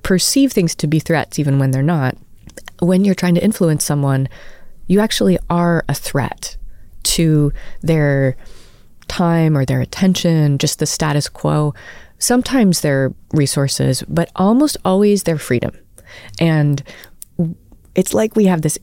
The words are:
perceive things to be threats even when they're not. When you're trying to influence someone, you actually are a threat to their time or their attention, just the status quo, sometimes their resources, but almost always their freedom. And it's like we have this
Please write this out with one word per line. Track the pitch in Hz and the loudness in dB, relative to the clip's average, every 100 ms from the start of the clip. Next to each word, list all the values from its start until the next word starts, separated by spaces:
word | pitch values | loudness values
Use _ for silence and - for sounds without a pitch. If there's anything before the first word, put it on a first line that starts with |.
perceive | - 185 - 269 269 | -2 0 2 2 2
things | - 170 | 2 0
to | - 151 | -2 0
be | 156 | 0
threats | - 160 - - | 0 -2 -2 -4
even | 147 139 | 0 2
when | 135 | 2
they're | 131 | 0
not. | 143 170 127 - - - - - - - | 0 0 -2 -4 -14 -20 -20 -20 -20 -4
When | 175 185 | 0 2
you're | 202 | 2
trying | 185 180 175 | 0 0 2
to | |
influence | 202 214 175 151 | 0 0 0 0
someone, | - 147 139 135 135 - - - - - - | -2 -2 0 0 -2 -8 -18 -18 -18 -12 0
you | 190 | 2
actually | 214 - 196 175 - | 2 0 2 0 0
are | 170 175 165 - | 0 2 0 -2
a | |
threat | 139 - 147 120 - - - - - - - | -6 -4 -4 -4 -8 -12 -12 -14 -16 -18 -8
to | - - 165 151 147 - - - | -4 0 2 2 2 -2 -8 -6
their | 151 160 147 139 135 - - - - - - - - | -2 0 2 2 0 -2 -10 -20 -20 -20 -20 -20 -10
time | - 170 170 160 147 | -2 0 2 2 2
or | |
their | 131 131 | 0 -2
attention, | 120 - 190 180 175 160 147 139 | -2 0 0 2 2 2 2 2
just | 151 - | -2 -2
the | 151 | -4
status | - 156 147 - | -2 -2 -2 -4
quo, | - 151 151 151 - - - - - | -4 -2 0 -2 -6 -14 -20 -20 -8
sometimes | - 247 - 262 202 175 | 0 0 2 2 2 2
their | 156 135 131 - - | 0 0 0 -4 -4
resources, | 156 139 - 139 - 135 131 - | 0 0 0 -2 0 0 -2 -2
but | 151 170 | -4 -4
almost | - 190 240 302 - | 0 2 4 2 0
always | 190 190 208 202 | 0 2 4 2
their | - 156 | 0 -4
freedom. | - 120 - - - - - - - - | -2 -2 -2 -8 -18 -20 -20 -20 -20 -2
And | 165 156 147 139 - - - - - - 165 175 _ - - | 2 4 2 0 -6 -18 -20 -20 -12 -4 -4 -6 _ -20 -4
it's | - 185 | -2 0
like | - 220 - | 0 0 2
we | 196 | 2
have | 175 | 2
this | 156 - | -2 -2